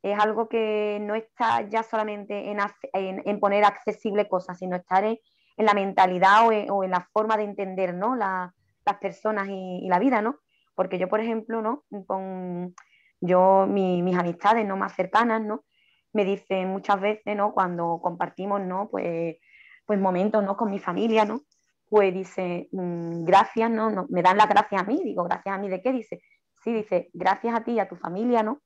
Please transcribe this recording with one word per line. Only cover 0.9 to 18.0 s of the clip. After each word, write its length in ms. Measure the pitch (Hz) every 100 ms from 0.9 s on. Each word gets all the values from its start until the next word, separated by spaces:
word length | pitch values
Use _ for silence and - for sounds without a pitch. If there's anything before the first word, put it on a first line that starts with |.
| 208
no 140 | 208 220
está 460 | 220 _ 226 226 208
ya 140 | 220
solamente 680 | 220 220 214 208 202 202 202
en, 80 | 208
ac-, 300 | 202 - -
en, 300 | 196 190 190 -
en 140 | 208
poner 260 | 202 202 208
accesible 640 | 202 - 202 220 202 202
cosas, 300 | 185 180 180
sino 160 | 185 180
estar 280 | - 185
en, 140 | 214 226 _ _ _ -
en 80 | 214
la 80 |
mentalidad 760 | 202 196 190 185 180 190 208 233
o 40 |
en, 180 | 220 202
o 140 | 202
en 80 | 185
la 160 | 180 -
forma 240 | 214 220 214
de 60 | 208
entender, 480 | 196 190 185 185 180
¿no? 200 | 214 254
La, 380 | 196 185 180 _ _ _ -
las 120 | 196
personas 500 | 196 175 220 208 196
y, 300 | 190 185 180 185
y 40 |
la 100 | 180
vida, 220 | 262 233
¿no? 180 | 220 285 _ _ _ -
Porque 240 | 185 185
yo, 100 | 185
por 120 | 214
ejemplo, 400 | 226 220 220 226
¿no? 220 | 214 285 _ 208 190
Con, 680 | 190 190 185 180 175 180 180 _ _ _ _
yo, 440 | 175 185 185 190 196
mi, 360 | 202 185 180
mis 140 | 175 180
amistades, 480 | 175 170 202 233 208
¿no? 100 | 196
más 180 | 196 -
cercanas, 460 | 185 214 240 220
¿no? 220 | 214 220 _ _ _ _ _
me 100 | 214 196
dicen 440 | 196 _ 190 185
muchas 320 | 190 190 196
veces, 340 | 202 214 - 208
¿no? 180 | 208
cuando 460 | 208 180 175 170 165